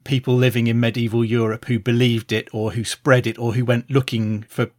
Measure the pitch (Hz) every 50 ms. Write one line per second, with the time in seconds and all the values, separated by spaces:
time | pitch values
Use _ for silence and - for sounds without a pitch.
0 | - - 139 127 - 131 127 127 127 127 120 120 117 117 113 117 117 113 - 123
1 | 117 110 110 117 117 107 117 120 113 110 113 123 - - 123 107 98 123 117 117
2 | 127 120 117 113 104 - 107 107 - - - 110 107 110 101 117 104 - - -
3 | - 147 127 123 - 113 110 - 120 117 107 127 123 117 120 120 117 - 135 135
4 | 127 - 120 113 110 107 110 104 107 - - - 117 - -